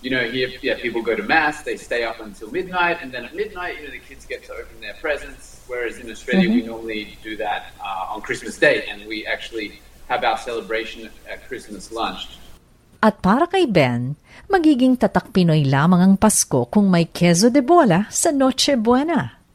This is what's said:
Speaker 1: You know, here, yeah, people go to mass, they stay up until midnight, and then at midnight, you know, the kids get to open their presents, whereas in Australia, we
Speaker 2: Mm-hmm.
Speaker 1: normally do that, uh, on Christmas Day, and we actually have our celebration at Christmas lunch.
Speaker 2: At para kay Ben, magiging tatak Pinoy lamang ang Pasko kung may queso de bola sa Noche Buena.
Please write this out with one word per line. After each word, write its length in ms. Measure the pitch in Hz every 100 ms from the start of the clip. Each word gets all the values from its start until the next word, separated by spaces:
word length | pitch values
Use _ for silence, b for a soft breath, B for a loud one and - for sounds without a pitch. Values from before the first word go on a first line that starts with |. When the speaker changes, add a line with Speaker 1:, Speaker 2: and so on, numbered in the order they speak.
Speaker 1:
You 100 | 127
know, 140 | 131
here, 240 | 117 127 127 -
yeah, 160 | 131 107
people 220 | 117 110
go 80 | 110
to 80 | 107
mass, 380 | 104 160 151 151
they 140 | - 110
stay 280 | - 120 113
up 120 | -
until 240 | 107 98 110
midnight, 540 | 156 180 185 175 165
and 80 | 131
then 160 | 127 120
at 80 | 160
midnight, 400 | 214 185 175 139
you 80 |
know, 80 | 147
the 80 | 127
kids 240 | - 131
get 160 | - 123 -
to 40 | 113
open 240 | 120 -
their 160 | 107 -
presents, 640 | 156 139 139 131 - - -
whereas 320 | 123 117 -
in 80 | 120
Australia, 400 | 107 - 190 180
we 160 | 117
Speaker 2:
Mm-hmm. 80 | 113
Speaker 1:
normally 460 | 113 113 107 104 -
do 160 | 110 104
that, 400 | 107 101 - -
uh, 300 | 98 95 92 -
on 80 |
Christmas 320 | - 113 117 -
Day, 320 | 151 113 -
and 160 | 104
we 220 | 107 110 107
actually 480 | 107 - 113 101 - - - -
have 160 | 123
our 160 | 120 110
celebration 720 | - 117 98 113 113 120 110 - -
at 160 | 101 -
Christmas 460 | 120 110 101 -
lunch. 480 | 113 110 95 - - - - _ _ _ _
Speaker 2:
At 160 | 220 -
para 240 | 175 233
kay 240 | 339 381 330
Ben, 480 | 175 131 120 123 147 b b b
magiging 480 | 392 311 269 254 254
tatak 360 | 202 180 - 190
Pinoy 320 | 175 156 143
lamang 320 | 135 160 180
ang 140 | 185 196
Pasko 480 | 220 - - 139 117
kung 200 | 214 202
may 160 | 175 170
queso 440 | - 175 170 240
de 80 | 262
bola 480 | 247 349 269 165 208
sa 240 | - 349
Noche 440 | 285 262 254 - 269
Buena. 560 | 220 247 302 311 123 - _